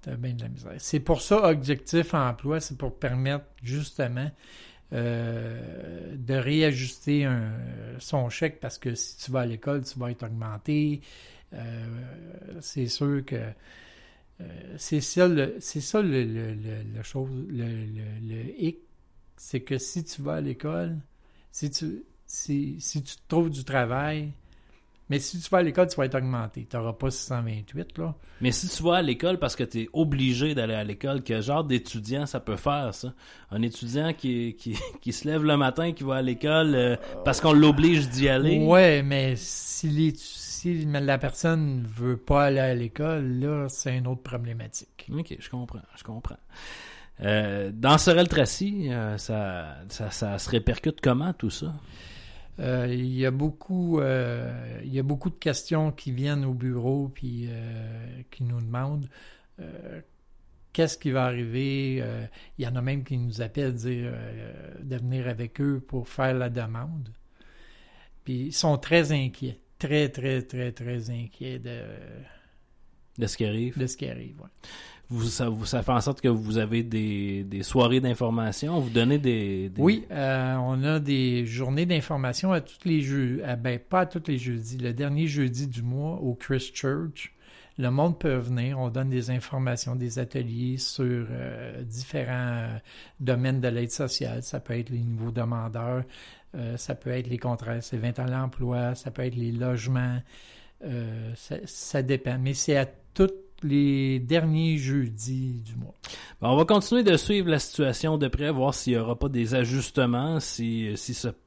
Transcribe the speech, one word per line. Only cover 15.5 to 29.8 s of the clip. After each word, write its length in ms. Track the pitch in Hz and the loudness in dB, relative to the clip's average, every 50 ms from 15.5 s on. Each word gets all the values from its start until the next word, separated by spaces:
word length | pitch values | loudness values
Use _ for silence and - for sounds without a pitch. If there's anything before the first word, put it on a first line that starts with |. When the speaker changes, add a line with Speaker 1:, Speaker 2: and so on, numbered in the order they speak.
| - - | -2 -6
Speaker 1:
c'est 220 | - - - 151 | -10 -8 -6 -6
ça 200 | 139 - - 214 | -6 0 2 2
le, 220 | 208 185 143 131 123 | 4 4 2 2 0
le, 300 | 113 110 113 113 110 110 | 0 -2 -4 -4 -6 -6
le, 300 | 107 107 110 107 107 107 107 107 | -6 -6 -8 -8 -8 -8 -8 -8
le 80 | 110 110 | -10 -10
chose, 260 | - - 135 131 131 135 127 151 190 | -8 -6 -6 -6 -4 -6 -8 -8 -6
le, 160 | 170 123 117 | -6 -4 -4
le, 640 | 117 117 113 110 107 107 107 110 107 107 110 113 110 | -4 -4 -6 -6 -8 -8 -8 -8 -8 -10 -8 -8 -8
le 340 | 113 113 113 127 - 285 | -8 -8 -8 -10 -6 -4
hic, 180 | 196 160 170 - - _ - - _ _ _ - - - _ | -4 -4 -4 -4 -14 _ -20 -20 _ _ _ -20 -20 -20 _
c'est 260 | - - - - 135 | -20 -16 -6 -6 -6
que 160 | 131 - 139 131 | -4 -2 -4 -4
si 260 | - - - 180 160 | -4 -4 -6 -6 -6
tu 180 | - - - | -6 -8 -8
vas 140 | 139 143 156 | -4 -4 -2
à 60 | 160 | -2
l'école, 560 | 151 143 127 - - 151 156 170 175 165 165 156 143 _ _ _ _ _ _ _ _ - | -2 -4 -6 -4 -4 -4 -2 -2 -2 -2 -4 -6 -8 _ _ _ _ _ _ _ _ -16
si 180 | - - - 147 | -10 -6 -6 -4
tu, 340 | 139 - 160 156 180 220 285 _ _ _ _ | -4 -4 -6 -6 -8 -8 -12 _ _ _ _
si, 520 | - - - - - 143 143 143 139 147 165 | -12 -8 -8 -4 -2 -2 -2 -2 -2 -6 -8
si 240 | 139 - - 151 131 | -8 -6 -6 -6 -6
tu 120 | - - | -6 -10
te 60 | - - - | -10 -8 0
trouves 220 | - 165 170 165 | 2 2 4 2
du 120 | 147 135 131 | 0 -4 -6
travail, 680 | 127 135 135 123 117 120 131 143 151 156 156 151 147 139 - - - - - _ _ - - _ _ _ _ - _ | -2 0 0 2 2 0 -2 -2 -2 -2 -4 -4 -6 -10 -12 -18 -20 -20 -20 _ _ -20 -20 _ _ _ _ -6 _
mais 100 | 139 143 | -2 -2
si 200 | 135 - - 175 | -2 -2 -6 -8
tu 100 | 165 - | -4 2
vas 100 | - 185 | 4 4
à 20 | |
l'école, 260 | 180 160 139 - 180 180 | 4 4 4 4 4 4
tu 100 | - - | 4 0
vas 80 | 139 | -2
être 100 | 131 127 | 0 0
augmenté. 480 | 135 131 127 127 120 110 107 - 131 117 | 0 0 0 -2 -2 -4 -6 -8 -10 -12
T'auras 300 | - - 120 113 117 110 | -6 -6 -4 -4 -4 -4
pas 180 | - - 135 | -2 -2 -2
six 140 | 131 - - - | -2 -2 -6 -4
cent 160 | 127 120 117 | -4 -4 -2
vingt-huit, 520 | 113 110 107 104 - - 147 175 - - - | -2 -4 -6 -8 -10 -10 -10 -10 -10 -8 -6
là. 180 | 165 165 151 - - - - - | -6 -6 -6 -8 -12 -20 -10 0
Speaker 2:
Mais 100 | - 127 | 2 2
si 160 | 127 - - 180 | 2 2 0 -2
tu 120 | - - | -2 0
vas 140 | 165 170 170 | 2 4 4
à 60 | 180 | 4
l'école 360 | 180 147 123 - - 170 185 180 | 4 2 0 2 2 0 2 2
parce 180 | 156 127 - | 0 -2 0
que 80 | - 127 | -2 -4
t'es 240 | - - 113 | -2 -2 -4